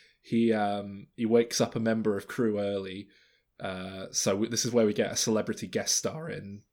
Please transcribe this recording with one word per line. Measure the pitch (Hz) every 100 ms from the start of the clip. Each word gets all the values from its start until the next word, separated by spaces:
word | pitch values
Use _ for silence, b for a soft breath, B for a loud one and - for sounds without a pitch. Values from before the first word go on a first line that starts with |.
| B B
he, | - 113 117
um, | 110 104 101 101 98 - -
he | 113
wakes | 117 117 -
up | 113 -
a |
member | 113 113 107 98
of | -
crew | - 117 104
early. | 101 101 95 95 101 b b b b -
Uh, | 95 92 92 95 95
so | - -
w-, | 98 113
this | 117 123
is |
where | 117 107
we |
get | 104 107
a | -
celebrity | - 107 107 104 95
guest | 110 98
star | - - 156 165
in. | 98 101 101 -